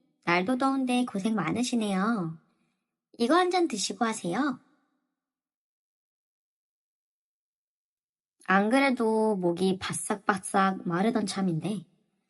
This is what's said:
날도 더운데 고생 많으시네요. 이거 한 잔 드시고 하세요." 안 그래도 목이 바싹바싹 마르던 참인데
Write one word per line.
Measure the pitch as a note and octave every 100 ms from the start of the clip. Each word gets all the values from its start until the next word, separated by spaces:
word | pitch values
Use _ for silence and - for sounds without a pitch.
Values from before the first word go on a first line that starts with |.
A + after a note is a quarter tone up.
| _ _
날도 | - F3 F#3+ B3+
더운데 | C4+ C4+ B3+ B3
고생 | B3 G3 G3+
많으시네요. | G#3+ D#3 G3+ B3 A#3+ G#3 F#3+ G#3 A#3 E3 D#3+ _ _ _ _ _ _ _ -
이거 | A#3+ E4+
한 | F4+
잔 | F4+ E4
드시고 | G3+ - G3 A3+
하세요." | A3 F3 G3 C#4+ B3+ _ _ _ _ _ _ _ _ _ _ _ _ _ _ _ _ _ _ _ _ _ _ _ _ _ _ _ _ _ _ _ _ _ _ _ _ _ _ -
안 | G3 G#3
그래도 | C4+ C#4 B3 A3 A3 A3 G3
목이 | F3 F3 F#3+ F#3
바싹바싹 | - F3+ - G#3 - F#3+ - G3+ F#3+ F#3+ F3+
마르던 | E3+ G#3+ A#3+ G#3
참인데 | G3 F#3+ D#3+ F3 G#3 - _ _ _